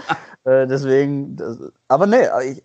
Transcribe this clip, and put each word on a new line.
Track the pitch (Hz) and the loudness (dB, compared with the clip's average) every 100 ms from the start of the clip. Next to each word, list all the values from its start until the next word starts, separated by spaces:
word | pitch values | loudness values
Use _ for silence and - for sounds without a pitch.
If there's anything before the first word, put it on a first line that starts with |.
| - - - - 131 | -8 -10 -12 -8 0
äh, | 131 131 | 2 2
deswegen, | 139 135 135 143 143 139 135 | -2 2 2 2 -2 -8 -10
das, | 80 117 69 - - | -10 -10 -14 -12 -2
aber | 135 202 | 2 4
nee, | 247 - 110 131 | 4 2 0 -4
ich, | 135 | -8